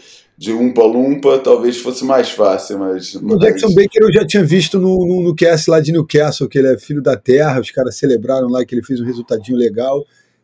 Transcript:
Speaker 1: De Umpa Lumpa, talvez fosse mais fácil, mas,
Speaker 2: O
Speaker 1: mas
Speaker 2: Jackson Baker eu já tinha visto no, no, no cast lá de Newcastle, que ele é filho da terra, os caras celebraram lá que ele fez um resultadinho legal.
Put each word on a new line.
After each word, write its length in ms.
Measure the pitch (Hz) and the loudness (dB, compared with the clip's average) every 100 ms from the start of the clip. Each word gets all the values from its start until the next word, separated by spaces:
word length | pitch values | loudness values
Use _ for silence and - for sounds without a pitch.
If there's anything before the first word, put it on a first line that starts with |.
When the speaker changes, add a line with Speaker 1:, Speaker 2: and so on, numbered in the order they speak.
| - - _ - | -14 -20 _ -14
Speaker 1:
De 160 | 104 | -6
Umpa 300 | 113 123 120 | -2 0 2
Lumpa, 560 | 113 120 135 139 139 135 | 2 2 0 0 2 2
talvez 380 | 127 120 120 120 | 2 2 0 -2
fosse 280 | 131 127 | -8 -6
mais 260 | 131 131 117 | -2 0 0
fácil, 500 | - 101 95 - 98 | 0 0 0 -4 -6
mas, 340 | 95 92 - | -6 -6 -8
Speaker 2:
O 100 | - | -8
Speaker 1:
mas 140 | - 208 | -2 2
Speaker 2:
Jackson 340 | 214 - 220 | 2 2 2
Baker 300 | 185 202 - | 4 4 4
eu 100 | 214 | 4
já 140 | 175 185 | 2 2
tinha 180 | 208 | 0
visto 320 | 175 185 156 196 | 2 2 0 0
no, 260 | 185 185 175 | 0 0 0
no, 160 | 180 | 0
no 120 | 175 170 | -2 2
cast 340 | 170 160 156 | 2 2 2
lá 80 | 160 | 2
de 140 | 147 | 2
Newcastle, 560 | 165 151 147 151 - 127 | -2 0 0 0 -2 -4
que 100 | 143 | 0
ele 80 | 131 | 2
é 100 | 123 | 0
filho 240 | - 147 | -4 -4
da 160 | 135 120 | -2 -2
terra, 440 | - 131 151 131 | 2 2 2 -2
os 100 | 113 | -4
caras 260 | - 123 - | -4 -6 -2
celebraram 520 | 143 117 117 131 127 | 0 0 0 -2 -2
lá 160 | 127 | -2
que 100 | 123 | -4
ele 80 | 120 | -6
fez 180 | 110 127 | -6 -6
um 40 | |
resultadinho 520 | 120 120 117 110 101 123 | -6 -8 -6 -6 -4 0
legal. 480 | 117 104 131 143 147 _ _ _ | 0 -2 -4 -4 -6 _ _ _